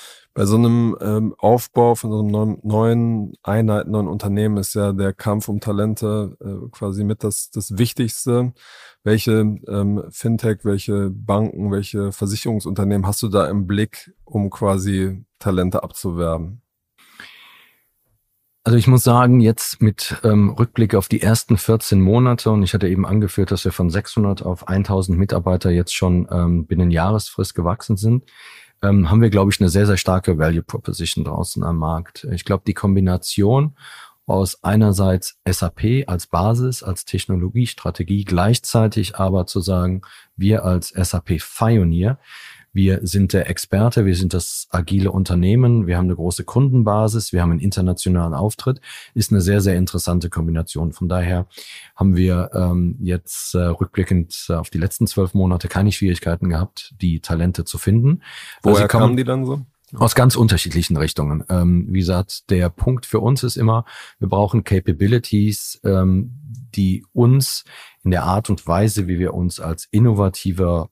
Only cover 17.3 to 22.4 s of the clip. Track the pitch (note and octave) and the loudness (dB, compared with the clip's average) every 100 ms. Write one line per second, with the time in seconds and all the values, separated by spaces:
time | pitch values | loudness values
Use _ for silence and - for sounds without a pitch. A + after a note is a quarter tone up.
17.3 | - - - _ _ _ _ _ _ _ | -20 -20 -20 _ _ _ _ _ _ _
18.3 | _ _ _ - A#2 A2 B2+ B2 A#2+ B2 | _ _ _ 2 4 6 6 6 4 6
19.3 | B2 A2 A2+ - - G#2+ F#2+ - - A2+ | 6 6 2 -4 0 0 0 -6 -2 2
20.3 | G#2 G2+ - A#2 - A2 A2 - - G2+ | 4 4 2 0 2 2 2 0 0 2
21.3 | A2+ - A2 - A2+ - G2+ F#2+ A2+ B2+ | 2 2 0 2 0 2 4 4 4 4
22.3 | A#2+ | 2